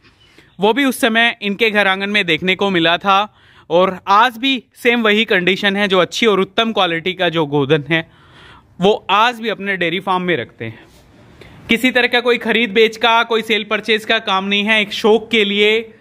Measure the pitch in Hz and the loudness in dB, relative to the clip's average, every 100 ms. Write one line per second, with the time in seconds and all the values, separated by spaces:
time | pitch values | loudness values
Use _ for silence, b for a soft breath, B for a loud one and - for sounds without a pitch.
0 | b b b b b - 202 226 277 - | b b b b b -2 0 2 0 0
1 | 233 226 233 - 202 196 226 208 190 190 | 0 2 0 0 -6 -2 0 2 0 0
2 | 196 208 175 156 180 226 202 175 165 170 | -2 -2 0 -2 -2 -2 0 0 0 0
3 | 202 196 208 b b b - 170 190 185 | 2 0 0 b b b -2 2 2 0
4 | 185 202 254 226 269 254 - - 247 240 | 2 4 4 0 -2 -2 -6 -4 0 2
5 | 220 208 220 190 175 190 202 196 208 185 | 2 2 2 0 0 0 0 0 0 2
6 | 165 - 226 190 196 - 226 202 180 165 | 0 0 0 2 0 -2 -2 0 -2 -2
7 | 180 175 175 165 147 147 135 151 139 165 | -6 -2 -2 0 0 0 0 0 0 -4
8 | 165 B B B B B _ - 185 - | -4 B B B B B _ 0 0 2
9 | - 196 240 226 220 190 196 185 170 185 | 0 2 2 -2 -6 -6 -6 -4 -4 -4
10 | 190 180 180 147 110 - 113 - - - | -4 -2 -2 -2 -6 -12 -12 -14 -20 -20
11 | _ - - B B B - 226 254 247 | _ -20 -20 B B B -4 0 2 2
12 | 247 240 240 240 226 226 233 208 220 220 | 0 0 0 0 0 -2 0 2 2 2
13 | 233 226 226 226 220 214 214 208 214 214 | 0 2 0 -2 -2 -4 -2 -4 -2 -4
14 | 214 226 214 190 196 202 208 220 202 - | -2 -2 -2 -4 -2 -2 0 0 -2 -2
15 | 220 220 220 233 202 202 208 220 226 B | 2 2 2 0 0 0 0 0 -4 B